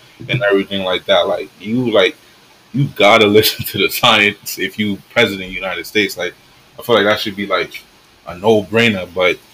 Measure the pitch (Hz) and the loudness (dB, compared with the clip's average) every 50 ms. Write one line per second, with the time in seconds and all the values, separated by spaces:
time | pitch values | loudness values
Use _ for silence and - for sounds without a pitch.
0 | - - - - - - 101 - 101 101 98 98 98 - 101 98 95 92 92 90 | -20 -20 -20 -16 -8 -6 -4 -2 0 2 2 2 2 0 -4 -4 -4 -2 -4 -4
1 | - - 98 90 85 95 90 87 - - _ - 90 104 113 127 127 117 107 104 | 0 2 2 2 2 0 -2 -4 -6 -10 _ -14 -8 -4 -4 -2 -2 0 2 2
2 | 95 90 - - _ _ _ _ _ _ _ _ _ _ - 127 143 139 - - | 2 2 0 -6 _ _ _ _ _ _ _ _ _ _ -4 -2 -2 -2 0 2
3 | 98 101 113 113 107 104 104 107 107 - - - 104 - - 101 95 - - - | 4 6 6 6 6 6 6 4 4 2 0 -6 -8 -8 -4 -2 -2 -2 -2 0
4 | - 123 110 107 104 104 101 - - - - - 90 95 - - 107 104 98 95 | 2 2 4 4 2 0 0 -4 -8 -12 -8 -6 -8 -6 -4 -4 -4 -4 -4 -6
5 | - _ - 117 120 104 101 95 92 92 92 90 95 95 90 87 82 - - 107 | -10 _ 0 0 0 0 0 -6 -10 -12 -10 -10 -8 -8 -8 -8 -8 -4 -2 -2
6 | 101 95 - - 90 90 - _ _ _ _ _ _ _ _ - - - 120 104 | -2 -2 -2 -6 -8 -8 -10 _ _ _ _ _ _ _ _ -10 -2 2 2 4
7 | 101 104 107 110 - 113 98 98 101 95 95 90 85 80 - - - _ _ _ | 4 2 0 0 -2 -6 -8 -8 -6 -4 -4 -4 -4 -6 -10 -16 -20 _ _ _
8 | _ _ _ _ _ - 85 87 92 113 113 107 98 85 101 113 117 117 104 95 | _ _ _ _ _ -18 -14 -2 2 2 2 2 2 0 0 2 2 2 0 -2
9 | 90 85 82 92 90 90 80 - - _ | -6 -6 -4 0 0 0 0 -2 -8 _